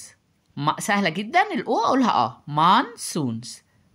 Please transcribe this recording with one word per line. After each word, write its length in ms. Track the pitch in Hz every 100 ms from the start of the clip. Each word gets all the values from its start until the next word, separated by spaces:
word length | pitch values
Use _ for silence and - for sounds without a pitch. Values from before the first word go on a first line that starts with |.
| - _ _ _ _ -
ما-، 220 | 147 156
سهلة 300 | 156 202 190
جدًا. 440 | 156 214 339 403
الأو 260 | 311 - 302
أقولها 320 | - 269 226
آه. 320 | - 117 - -
Monsoons. 1000 | 147 165 214 415 466 - 185 131 113 117 - _ _ _